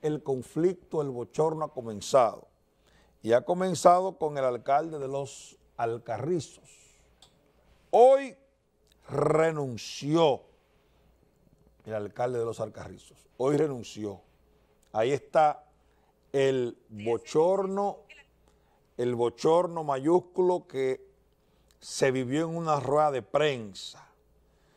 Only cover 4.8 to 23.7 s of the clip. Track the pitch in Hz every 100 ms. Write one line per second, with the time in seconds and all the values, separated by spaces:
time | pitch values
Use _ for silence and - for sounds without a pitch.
4.8 | 165 156 127 139 139 - - - _ -
5.8 | 117 117 - 107 143 180 - - _ -
6.8 | _ _ _ _ - _ _ _ _ _
7.8 | _ 196 254 269 269 - _ _ _ _
8.8 | _ _ - 139 147 156 160 151 135 110
9.8 | - - 139 165 156 117 - _ _ _
10.8 | _ _ _ _ _ _ _ _ _ _
11.8 | - 107 101 - 123 123 117 107 110 101
12.8 | 92 95 - _ _ - 131 147 151 127
13.8 | 101 107 107 92 _ _ _ _ _ _
14.8 | _ 107 120 143 - 165 151 - - _
15.8 | _ _ _ _ _ 139 135 131 120 -
16.8 | _ 107 110 113 - 156 170 196 190 196
17.8 | 202 - - - - _ _ _ _ _
18.8 | _ - 123 120 120 - 156 165 175 170
19.8 | 151 135 143 175 180 - 180 180 - 131
20.8 | 131 127 - _ _ _ _ _ _ _
21.8 | - - 139 127 123 147 165 165 165 143
22.8 | 123 147 151 131 104 143 151 127 104